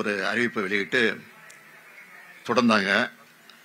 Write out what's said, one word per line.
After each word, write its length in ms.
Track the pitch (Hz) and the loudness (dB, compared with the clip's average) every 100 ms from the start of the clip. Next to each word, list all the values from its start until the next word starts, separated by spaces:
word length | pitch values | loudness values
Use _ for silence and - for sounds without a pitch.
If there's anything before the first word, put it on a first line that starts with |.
ஒரு 120 | 107 101 95 | -2 -4 -2
அறிவிப்பை 320 | 110 120 113 95 | -2 -2 -2 -4
வெளியிட்டு 360 | 101 98 131 110 - - - - - - - - - - - - - - | -2 -2 0 0 -2 -12 -20 -20 -20 -20 -20 -20 -20 -20 -20 -20 -20 -2
தொடர்ந்தாங்க. 420 | 120 120 107 98 101 123 - - - - - | 2 4 4 2 0 0 -6 -20 -20 -20 -20